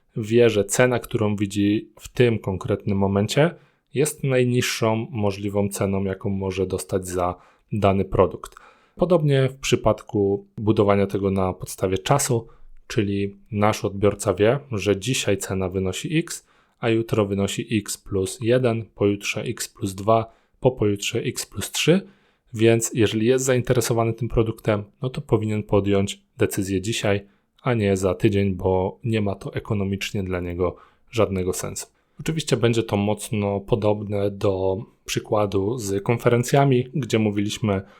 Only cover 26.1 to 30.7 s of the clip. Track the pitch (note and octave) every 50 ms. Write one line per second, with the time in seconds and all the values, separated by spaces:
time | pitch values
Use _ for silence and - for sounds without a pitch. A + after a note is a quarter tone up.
26.1 | - - _ _ _ - G#2+ F#2+ - - G2+ F#2+ G2 F#2+ F2+ G#2 A#2 - - A2
27.1 | G2+ G2+ - - _ _ _ _ _ _ - C3+ B2 A#2 G#2 G2 G2 F#2+ F#2+ F#2+
28.1 | F2+ - - A2+ G2+ G2 G2 G2+ F#2 F2 F2+ F#2 F#2 F#2+ F#2 G2+ - - - B2
29.1 | A2+ A2 G#2 G2+ F#2+ - - D3+ - C3 - - A2+ G2+ G2 F#2+ G2 F#2+ - -
30.1 | - A2 F#2+ F#2 F#2 F2+ F2 F2 F2 F2 F#2 F2